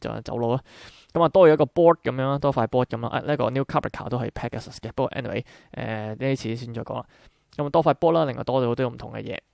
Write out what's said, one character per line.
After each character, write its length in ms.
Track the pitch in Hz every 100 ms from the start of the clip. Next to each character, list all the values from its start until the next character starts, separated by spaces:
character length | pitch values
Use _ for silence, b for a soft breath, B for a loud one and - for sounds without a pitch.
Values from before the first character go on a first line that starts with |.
就 80 | -
係 120 | 113
走 160 | - 117
佬 140 | 117 127
啦。 60 | B B B B B
咁 100 | 165
啊， 60 | 165
多 180 | 190 170
咗 60 |
一 20 | 151
個 80 |
board 320 | 143 - 170 165
咁 80 | -
樣 60 | 127
啦， 200 | 131 139
多 120 | 143
塊 160 | 135 113
board 200 | 127 127
咁 120 | 117
啦。 100 | 117
啊， 100 | -
呢 180 | 131 147
個 120 | 117
New 120 | 131
Caprica 460 | 135 156 - - -
都 80 | 123
係 100 | 113
Pegasus 460 | - 117 117 - -
嘅， 120 | 107 -
不 120 | 131
過 40 |
anyway， 320 | - 117 101 - B B
誒， 420 | - 117 110 107 110
呢 160 | 135 135
次 200 | 113 113
先 180 | 120
再 80 | 113
講 140 | 113 120
啦。 100 | - b b b b -
咁 100 | 143
啊， 40 |
多 120 | 165
塊 120 | 156
board 180 | 139 170
啦， 120 | 165 147
另 100 | 120
外 80 |
多 180 | - 131
咗 60 | 123
好 80 | 120
多 120 | 127
唔 100 | 123
同 160 | -
嘅 80 | 110
嘢。 160 | 107 - _